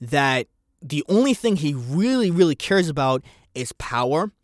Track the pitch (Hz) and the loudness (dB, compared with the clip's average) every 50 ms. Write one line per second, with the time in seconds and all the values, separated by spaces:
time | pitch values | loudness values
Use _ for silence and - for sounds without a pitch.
0 | 123 117 147 143 139 135 131 127 - - _ _ _ _ _ _ - 123 147 147 | -6 -2 0 2 2 2 2 0 -2 -6 _ _ _ _ _ _ -12 -6 -6 -4
1 | - - 196 226 262 277 233 - - 226 196 151 156 147 143 127 120 127 143 180 | -2 2 2 2 4 2 2 0 0 0 0 0 0 -2 -2 -4 -4 -4 -2 0
2 | 214 254 262 254 220 180 170 180 180 160 143 - - - 196 190 175 160 143 143 | 0 2 2 2 2 2 4 4 4 4 2 0 -2 0 2 2 2 0 -2 0
3 | 135 131 131 131 - - - _ _ _ - 127 123 - - - - - 120 120 | 0 0 0 -2 -4 -10 -20 _ _ _ -12 -10 -10 -10 -10 -12 -10 -6 -4 -2
4 | 123 127 147 160 202 208 - _ | 0 0 0 0 -2 -4 -8 _